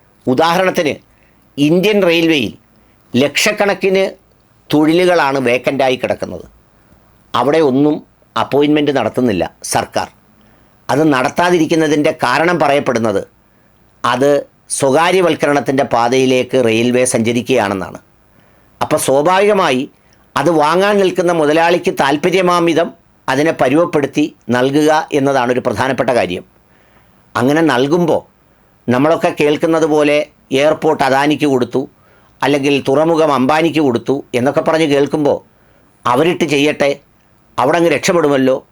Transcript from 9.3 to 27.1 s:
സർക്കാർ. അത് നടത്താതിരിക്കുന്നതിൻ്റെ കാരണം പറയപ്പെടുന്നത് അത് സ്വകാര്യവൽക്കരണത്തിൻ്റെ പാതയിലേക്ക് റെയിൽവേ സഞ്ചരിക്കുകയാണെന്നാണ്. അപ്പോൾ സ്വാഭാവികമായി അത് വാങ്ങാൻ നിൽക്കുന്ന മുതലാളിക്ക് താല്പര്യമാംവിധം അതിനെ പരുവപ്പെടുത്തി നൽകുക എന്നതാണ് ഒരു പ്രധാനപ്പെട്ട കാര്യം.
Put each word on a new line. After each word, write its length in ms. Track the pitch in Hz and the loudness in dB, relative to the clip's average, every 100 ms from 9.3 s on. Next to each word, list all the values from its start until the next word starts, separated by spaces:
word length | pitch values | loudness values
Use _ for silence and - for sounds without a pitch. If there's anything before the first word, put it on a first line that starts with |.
| 92 80 - - | 0 -4 -8 -6
സർക്കാർ. 360 | 120 - 107 87 - _ _ _ _ _ _ - | -4 -4 -6 -8 -12 _ _ _ _ _ _ -4
അത് 120 | 135 156 | 0 2
നടത്താതിരിക്കുന്നതിൻ്റെ 1000 | 131 127 - 175 180 156 165 156 151 156 151 | 0 0 -2 0 0 0 0 0 0 -2 -2
കാരണം 340 | 123 135 165 165 | -2 0 0 0
പറയപ്പെടുന്നത് 580 | 147 143 127 117 113 98 - _ _ _ _ _ _ _ 123 | 0 0 -2 -2 -2 -4 -6 _ _ _ _ _ _ _ -4
അത് 180 | 123 143 143 - _ - - | 0 2 0 -4 _ -12 -4
സ്വകാര്യവൽക്കരണത്തിൻ്റെ 1080 | 139 143 175 190 175 151 147 143 139 135 127 | 0 2 2 2 0 0 0 0 0 -2 0
പാതയിലേക്ക് 640 | 117 120 131 131 127 123 131 117 | 0 2 2 2 0 0 0 0
റെയിൽവേ 360 | 110 120 123 127 | 2 2 0 0
സഞ്ചരിക്കുകയാണെന്നാണ്. 840 | 120 113 123 107 123 101 98 85 50 - _ _ _ _ _ _ - | 0 -2 -2 -2 0 0 -4 -8 -14 -20 _ _ _ _ _ _ -8
അപ്പോൾ 160 | - 151 - | -4 -2 0
സ്വാഭാവികമായി 760 | 135 156 185 208 196 170 127 147 _ _ _ _ 131 | 0 2 2 2 2 0 -2 -6 _ _ _ _ -2
അത് 140 | 143 156 | 0 2
വാങ്ങാൻ 340 | 147 175 202 202 | 2 2 2 0
നിൽക്കുന്ന 300 | 185 185 175 170 | 0 0 -2 0
മുതലാളിക്ക് 500 | 147 160 170 175 185 156 | 0 2 2 0 -2 -2
താല്പര്യമാംവിധം 880 | 139 143 180 180 180 175 170 156 170 - _ _ - | 0 0 0 0 2 2 2 0 -2 -6 _ _ -4
അതിനെ 260 | 135 160 151 | -2 -2 0
പരുവപ്പെടുത്തി 640 | 135 147 170 156 135 - 156 - - 123 | 0 2 0 -2 -2 -2 -4 -6 -4 -2
നൽകുക 360 | 131 143 151 156 - 147 | 0 2 2 0 0 -2
എന്നതാണ് 300 | 139 135 123 123 | 0 0 0 -2
ഒരു 100 | 123 | -2
പ്രധാനപ്പെട്ട 440 | 113 131 131 131 120 | -2 -2 -2 0 0
കാര്യം. 260 | 92 90 - _ _ _ _ _ _ | 0 -4 -12 _ _ _ _ _ _